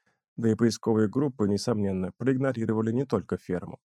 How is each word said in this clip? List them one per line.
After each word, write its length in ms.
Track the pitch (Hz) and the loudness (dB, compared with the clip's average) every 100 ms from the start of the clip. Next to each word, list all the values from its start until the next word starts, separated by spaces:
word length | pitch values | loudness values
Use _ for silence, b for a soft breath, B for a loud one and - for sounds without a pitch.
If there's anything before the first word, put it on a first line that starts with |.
| _ _ _ - | _ _ _ -2
да 140 | 113 | 0
и 40 | |
поисковые 540 | 110 117 107 - 110 107 | 4 2 2 2 2 2
группы, 380 | 117 147 127 104 | 2 -2 0 0
несомненно, 680 | 101 - 107 101 95 92 - | 0 0 0 0 -2 -4 -4
проигнорировали 720 | 123 131 135 117 110 110 110 | -2 0 -2 -2 -2 0 0
не 120 | 117 | -2
только 320 | 139 107 - 92 | -2 -2 -2 -6
ферму. 420 | - 90 87 - | -4 -6 -6 -14